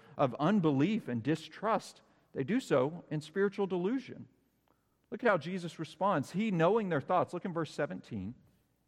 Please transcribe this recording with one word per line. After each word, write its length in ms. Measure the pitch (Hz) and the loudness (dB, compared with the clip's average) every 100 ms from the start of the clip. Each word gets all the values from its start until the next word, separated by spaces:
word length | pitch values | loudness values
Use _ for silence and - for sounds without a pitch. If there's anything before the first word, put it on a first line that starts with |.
| - - | -10 0
of 200 | 139 120 | 0 2
unbelief 680 | 151 214 160 135 165 214 - | 2 4 4 4 2 0 -2
and 120 | 120 | -4
distrust, 840 | 120 156 - - 214 208 - - _ _ _ | 0 -2 -4 -6 -2 -2 -4 -20 _ _ _
they 120 | - | -8
do 160 | 135 240 | -2 -2
so 420 | - 143 135 165 - | 2 4 4 -2 -6
in 100 | 151 | -6
spiritual 460 | 147 196 202 196 196 | -4 0 0 0 -2
delusion. 600 | 185 180 262 - - 117 _ _ _ _ _ _ _ - | 0 -2 -2 -6 -14 -16 _ _ _ _ _ _ _ -12
Look 140 | 226 | -2
at 40 | 240 | 2
how 100 | 185 | 2
Jesus 420 | 165 190 170 - | 0 -6 -8 -8
responds. 500 | 156 - 196 170 135 | -10 -2 2 2 0
He, 220 | 170 220 | -2 0
knowing 360 | 175 165 226 196 | 4 4 4 2
their 120 | 151 | -2
thoughts, 340 | - 180 135 | 2 2 2
look 100 | 180 | -2
in 80 | 202 | -4
verse 200 | 165 156 | -4 -4
seventeen. 640 | - 147 185 - 110 95 123 _ _ _ _ | -4 -4 -4 -8 -8 -8 -10 _ _ _ _